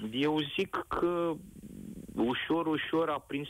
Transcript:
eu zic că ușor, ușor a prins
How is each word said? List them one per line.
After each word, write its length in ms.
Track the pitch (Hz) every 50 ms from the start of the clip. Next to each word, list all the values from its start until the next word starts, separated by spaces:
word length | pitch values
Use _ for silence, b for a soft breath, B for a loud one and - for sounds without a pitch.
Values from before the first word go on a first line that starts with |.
| 107 110
eu 280 | 113 131 143 151 156 156 151 143 -
zic 280 | - 196 - - - -
că 460 | - - - 170 175 175 170 170 165 160 - - - - - - - - - - - - - - - -
ușor, 500 | 113 113 120 127 - - - 156 165 160
ușor 420 | 160 156 147 - - - 160 165 156
a 100 | 147 135
prins 280 | - - 143 143 147